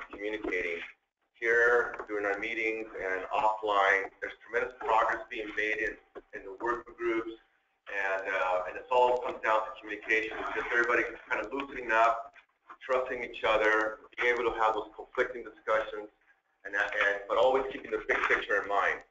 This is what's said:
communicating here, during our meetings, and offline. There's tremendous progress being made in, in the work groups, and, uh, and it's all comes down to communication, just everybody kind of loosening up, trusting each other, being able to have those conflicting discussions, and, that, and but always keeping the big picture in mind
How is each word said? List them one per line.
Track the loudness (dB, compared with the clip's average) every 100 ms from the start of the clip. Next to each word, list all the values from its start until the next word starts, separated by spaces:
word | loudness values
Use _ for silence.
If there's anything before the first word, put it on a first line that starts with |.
| -8
communicating | -8 -6 -4 -4 -4 -4 -6 -10 -16 _ _ _
here, | _ 2 4 6 6 2 -4 -6
during | -2 0
our | -2
meetings, | -4 -2 -2 -2 -6
and | -6 -4 -4 -2
offline. | 0 2 0 2 4 6 4 0 -8
There's | -10 -10 -6
tremendous | -4 -2 -4
progress | 2 4 4 0 -6
being | -8 -6 -2
made | -2 -2
in, | -4 -6 _ -20 -16 -14
in | -14
the | -6
work | -4 -4 -6 -4
groups, | -2 0 -2 -8 _ _ _ _ -10
and, | -4 -2 -2 -2
uh, | 0 0 0 -2
and | -8
it's | 0
all | 4 6 4 -2
comes | -4
down | 2 2 0
to | -8
communication, | -10 -8 0 0 0 -4 -6
just | -6 -2
everybody | 2 2 2 0 -4 -6
kind | -4
of | -4
loosening | -6 -6 -8 0
up, | 4 4 4 -4 -16 -20 _ -20 -12 -2
trusting | -2 0 -4 -8
each | -2
other, | 2 4 4 4 2 -4 -12 -2
being | 2 2
able | 2
to | 2
have | 2 2
those | -4
conflicting | -10 -6 -2 -2 -4
discussions, | -12 -10 0 0 0 -6 -12 _ _ _ _ _ -6
and, | -2
that, | 0
and | 2 0 0 0
but | 4
always | 4 4 0
keeping | -6 -6
the | -4 -2
big | 0 2
picture | 0 0 -2
in | 0
mind | 0 0 -2 -8